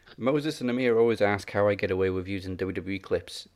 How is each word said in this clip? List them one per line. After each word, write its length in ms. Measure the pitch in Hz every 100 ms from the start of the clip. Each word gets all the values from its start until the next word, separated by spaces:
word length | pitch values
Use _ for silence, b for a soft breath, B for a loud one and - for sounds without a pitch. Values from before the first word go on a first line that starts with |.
| B -
Moses 440 | 117 147 151 147
and 80 | 123
Amir 280 | 123 127 113
always 200 | 117 107
ask 280 | 101 101 -
how 160 | 104 104
I 60 | 98
get 140 | 98
away 220 | 92 95
with 160 | 92 92
using 280 | 98 95 92
W 180 | 95
W 220 | 95 90 98
E 40 |
clips. 480 | - 90 - - -